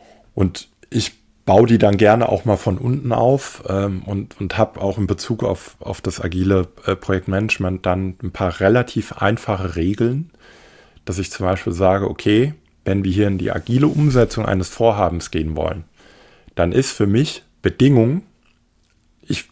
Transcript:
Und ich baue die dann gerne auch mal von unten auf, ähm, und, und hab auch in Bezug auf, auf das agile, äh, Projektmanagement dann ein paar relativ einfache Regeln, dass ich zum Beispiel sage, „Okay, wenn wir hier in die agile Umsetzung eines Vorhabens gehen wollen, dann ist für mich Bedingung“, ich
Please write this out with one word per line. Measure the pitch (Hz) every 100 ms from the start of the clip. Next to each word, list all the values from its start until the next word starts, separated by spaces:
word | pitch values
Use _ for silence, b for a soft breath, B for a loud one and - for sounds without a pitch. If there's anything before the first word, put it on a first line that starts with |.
| B B B -
Und | 95 - - _ -
ich | 117 - - _ _ -
baue | 95 117
die | 117
dann | 107 101
gerne | 104 110 -
auch | 101
mal | 117 98
von | 113 92
unten | 120 139 127
auf, | 117 117 135 - - -
ähm, | 98 101 92 95
und, | 98 113 -
und | 95 -
hab | 110 -
auch | 98 98
in | 95
Bezug | 98 - 110
auf, | 113 92 - -
auf | - -
das | 95 -
agile, | 87 90 95 95 90 - -
äh, | 95
Projektmanagement | - 95 95 98 107 - 92 92 95
dann | 92 95 92
ein | 90
paar | - 92 -
relativ | 95 123 120 113 -
einfache | - 101 117 - 95 95 82
Regeln, | 87 101 117 135 170 b b b b b b b -
dass | 92
ich | 92
zum | - 92
Beispiel | 95 -
sage, | 85 92 98 101
„Okay, | - 104 104 139 151 _ _ 98
wenn | 98 95
wir |
hier | 95 104
in | 95
die | -
agile | - - 123 147
Umsetzung | 147 151 127 113 - 107
eines | 95 90
Vorhabens | - 117 104 87 85 -
gehen | 80 78 78
wollen, | 82 82 - b b b b b b -
dann | 87
ist | 92 135
für | - 101
mich | 110 151 - _ _
Bedingung“, | 95 - 131 127 117 170 - _ _ _ _ _ _ _ _ _ -
ich | - -